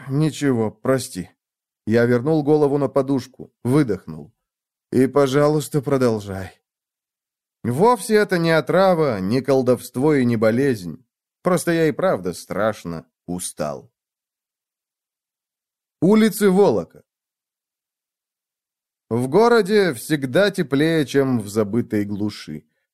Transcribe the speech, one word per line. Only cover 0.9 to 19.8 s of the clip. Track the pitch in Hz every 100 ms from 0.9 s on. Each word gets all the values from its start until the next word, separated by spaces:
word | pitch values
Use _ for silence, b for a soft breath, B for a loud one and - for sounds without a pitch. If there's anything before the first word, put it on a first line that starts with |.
| 135 127 92 85 _ _ _ _ _ -
Я | 113 120
вернул | 123 131 160
голову | 143 151 143 143
на | 135
подушку, | 139 135 139 123 - - _
выдохнул. | 117 143 135 90 - 78 73 _ _ _ _ _ _
"И, | - 131
пожалуйста, | 127 131 135 147 151 - 151
продолжай". | 127 139 123 110 101 95 92 - _ _ _ _ _ _ _ _ _ _
Вовсе | 113 123 220 247 - 214
это | 208 180
не | 165
отрава, | 160 - 165 190 175 151 104
не | 92 127
колдовство | 131 135 123 120 - 123 147 143
и | 123
не | 117
болезнь. | 110 117 139 110 87 - _ _ _ _
Просто | 185 175 -
я | 165 160
и |
правда | - 185 135 90
страшно | 82 - 87 110 104 87 82 - _ -
устал. | 90 - - 76 67 - _ _ _ _ _ _ _ _ _ _ _ _ _ _ _ _ _ _ _ _ -
Улицы | 170 220 220 - 202
Волока. | 185 196 107 80 - _ _ _ _ _ _ _ _ _ _ _ _ _ _ _ _ _ _ _ _ -
В | 113 127
городе | 165 233 233 185 214